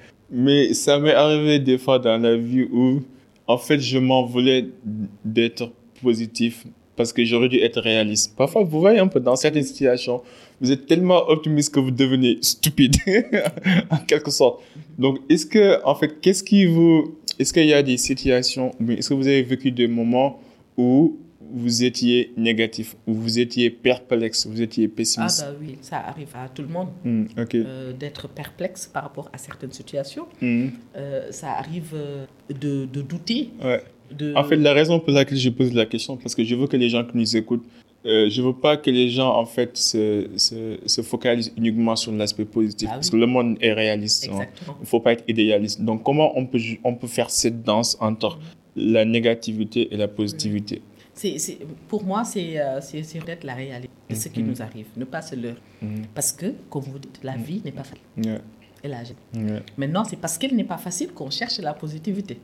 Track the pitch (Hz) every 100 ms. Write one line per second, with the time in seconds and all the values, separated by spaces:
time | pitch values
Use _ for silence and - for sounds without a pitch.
0 | - _ - 123 139 143 135 - - 143
1 | 151 131 151 151 151 147 131 127 139 131
2 | 117 113 117 117 117 127 123 120 127 143
3 | 131 - _ _ - 123 - 147 120 131
4 | 131 131 120 123 127 131 110 - 107 107
5 | 98 - 107 113 117 - 117 - _ -
6 | 127 113 113 - 117 - - - _ -
7 | 117 - 117 117 127 123 113 117 110 110
8 | 107 107 - - 139 226 180 156 190 220
9 | 190 131 123 127 151 151 131 - 131 123
10 | 123 123 - - - - 127 135 - 165
11 | 180 175 170 160 156 147 139 139 131 127
12 | 131 131 123 - - - 151 143 127 127
13 | 196 208 - 208 170 - 190 175 - 156
14 | - 151 151 - 127 - - 156 - -
15 | 131 135 - 160 - 220 196 156 143 143
16 | 151 - 185 196 - 202 180 165 165 160
17 | 147 - - - 135 170 156 143 135 123
18 | - 131 135 123 127 131 127 - 117 117
19 | - 139 135 139 123 127 135 120 117 117
20 | 117 123 139 135 - _ _ - 123 131
21 | 160 - - _ 76 123 120 117 123 120
22 | 120 123 117 - 113 110 113 - 110 -
23 | - 110 113 117 120 123 117 113 123 123
24 | - 117 113 - 110 110 113 - 107 120
25 | 113 117 - 160 143 143 151 127 - 151
26 | - 160 139 123 131 143 143 170 185 -
27 | 120 113 107 117 117 117 113 131 127 127
28 | 143 - 139 - 143 - 180 185 - 139
29 | 139 - 156 135 - - 131 - - 139
30 | 139 294 339 - 247 117 254 233 - -
31 | 139 135 - - 147 - 156 170 156 156
32 | 143 143 135 _ - 135 143 139 131 139
33 | 139 170 - 240 277 - 127 127 - _
34 | - 123 151 143 143 156 143 143 156 165
35 | 151 139 135 135 127 120 127 120 110 113
36 | - 127 117 - 113 123 139 135 120 117
37 | 120 120 110 110 110 120 - - _ _
38 | 117 110 104 117 127 127 151 147 147 123
39 | 123 127 131 117 117 - 120 - - 113
40 | 107 104 - 98 - 113 110 104 107 -
41 | 113 117 127 120 113 - 113 113 113 113
42 | 117 107 104 - 107 113 107 - 107 127
43 | 160 113 117 127 120 107 113 107 110 107
44 | 104 - 131 98 101 - 170 - - 117
45 | 117 117 - 113 107 104 107 - 113 110
46 | 139 147 156 131 127 120 113 113 123 120
47 | 120 - 113 - 120 117 117 107 117 -
48 | 110 110 107 82 - - _ - 107 113
49 | 110 117 113 117 - 107 107 120 110 104
50 | 104 107 104 - 107 104 104 - - _
51 | _ - 196 147 - - 156 - - 214
52 | 190 208 233 208 165 156 139 135 135 151
53 | 156 165 165 170 139 127 135 123 123 _
54 | - 110 - - 117 120 110 113 107 117
55 | 131 160 156 131 117 120 _ - 107 107
56 | 110 147 139 - 185 - - 147 135 139
57 | - - 131 120 113 190 143 135 135 -
58 | _ - 110 110 - - _ _ 143 123
59 | 120 117 _ 117 107 107 - - 139 185
60 | 220 180 165 - 269 240 - 170 180 -
61 | 349 - 139 - 233 - 156 151 151 156
62 | 202 190 202 120